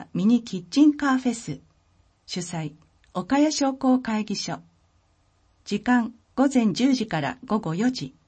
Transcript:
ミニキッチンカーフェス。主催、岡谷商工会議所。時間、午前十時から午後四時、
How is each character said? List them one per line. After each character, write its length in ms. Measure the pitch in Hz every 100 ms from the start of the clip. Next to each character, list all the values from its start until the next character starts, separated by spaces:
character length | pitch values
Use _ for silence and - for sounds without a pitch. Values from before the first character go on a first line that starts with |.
| -
ミ 120 | - 202
ニ 180 | 240
キ 140 | 233 185
ッ 60 | -
チ 140 | -
ン 120 | 302 294
カ 180 | 285
ー 40 | 262
フ 120 | 254
ェ 40 |
ス。 260 | 226 - - _ _ _ _ _ _ -
主 140 | 185
催、 340 | 175 170 151 - _ _ _
岡 220 | 180 180 277
谷 160 | 302
商 220 | 294 269
工 240 | 262 262 254
会 260 | 240 214
議 120 | 214 196
所。 240 | - 160 - _ _ _ _ _ _ _ _ _
時 160 | - 208
間、 340 | 247 247 226 - _ -
午 120 | 277
前 200 | 254 220
十 180 | - 269
時 160 | 262 -
か 140 | 156
ら 160 | 139 - -
午 140 | 214
後 140 | 170
四 160 | 165 247
時、 240 | 254 - _